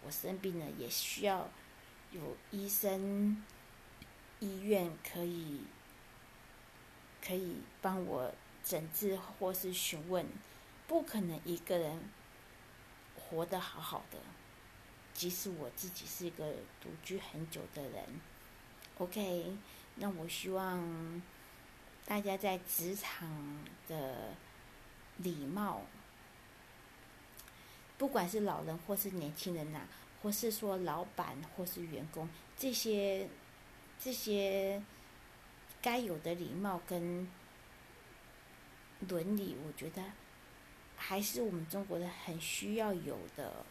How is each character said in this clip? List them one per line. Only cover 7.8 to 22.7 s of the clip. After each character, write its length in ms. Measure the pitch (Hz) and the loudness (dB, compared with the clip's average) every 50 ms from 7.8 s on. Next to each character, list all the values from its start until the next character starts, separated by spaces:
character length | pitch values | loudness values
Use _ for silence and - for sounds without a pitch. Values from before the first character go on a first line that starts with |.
帮 220 | - 190 185 185 180 | 2 4 4 4 4
我 280 | - - 131 127 - - - - - - - - | 4 2 2 2 2 0 -4 -12 -16 -14 -4 0
诊 240 | - 185 156 160 160 - | 2 2 2 2 0 0
治 220 | - 208 202 190 | 2 4 4 4
或 360 | 190 180 - 208 - 202 185 | 4 0 -6 -2 2 2 2
是 200 | 185 185 - 185 | 2 2 0 2
询 360 | 180 - - - - 156 151 175 | 2 2 2 2 2 0 0 4
问， 180 | 185 180 160 - - 202 - - - - - - - - - | 4 4 4 2 -4 -8 -10 -12 -16 -16 -16 -16 -16 -14 0
不 160 | - 311 339 | 6 6 6
可 180 | - - - 214 | 6 6 2 4
能 200 | 190 170 160 160 - | 4 4 2 0 2
一 120 | 175 175 170 | 2 2 2
个 200 | - - 190 175 | 4 4 6 6
人 240 | 165 147 156 165 160 208 - - - - - - - - - - - - - - - - - - - - - | 6 4 0 -2 -6 -8 -10 -12 -16 -16 -16 -16 -16 -16 -16 -16 -16 -16 -16 -16 -16 -16 -16 -16 -16 -14 -14
活 280 | - - - 170 160 170 | -12 -8 -2 0 0 2
得 160 | 170 185 180 | 2 2 0
好 200 | 175 - - - | 0 -2 -4 -4
好 240 | 160 - 165 - - - | -4 -2 -2 -2 -4 -4
的， 80 | - 76 - - - - - - - - - - - - - - - - - - | -10 -10 -10 -10 -14 -14 -16 -16 -16 -16 -18 -16 -16 -16 -16 -16 -16 -16 -16 -8
即 160 | - - 175 175 | -4 0 0 2
使 220 | 180 - - 202 | 2 0 0 0
我 180 | 180 156 147 120 - | 0 -2 -2 -4 -4
自 120 | - - 180 | -4 -4 -4
己 160 | 180 - 170 | -4 -6 -6
是 180 | 156 - - 180 | -4 -4 -2 -2
一 60 | 170 | -2
个 240 | 170 - 156 151 - - - - - - | -2 0 0 0 0 -2 -4 -8 -12 -10
独 80 | - - 160 156 | -8 -8 -8 -6
居 160 | - - 185 202 | -4 -2 -2 -2
很 320 | - - - 147 165 160 | -2 -4 -4 -4 -4 -2
久 100 | 160 - - 165 - | -2 -4 -6 -4 -4
的 80 | 151 | -4
人。 380 | 143 127 117 - - - 127 165 - - - - - - - - - - - - - - - - | -4 -4 -4 -4 -6 -6 -8 -10 -10 -12 -14 -14 -16 -16 -16 -16 -16 -16 -16 -14 -14 -14 -2 -2
OK， 580 | 180 180 - 214 208 190 180 175 165 180 196 208 - - - - - - - | -2 0 2 2 2 4 4 2 2 0 -2 -4 -6 -10 -14 -14 -14 -12 -6
那 120 | - 202 202 | 0 0 2
我 200 | 190 165 160 165 | 2 2 -2 -2
希 200 | - - - 190 | -2 0 0 2
望 720 | 190 190 190 190 180 180 170 170 165 165 165 165 165 175 180 - - - - - - - - - - - - - - - - | 4 4 4 4 4 2 2 2 0 0 -2 -2 -4 -4 -6 -8 -14 -16 -16 -16 -16 -16 -16 -16 -16 -16 -16 -16 -16 -12 0
大 140 | - 208 208 | 2 4 4
家 160 | 196 202 190 | 6 4 2
在 200 | 196 202 196 185 180 | 6 6 4 4 4
职 380 | 180 - | 2 2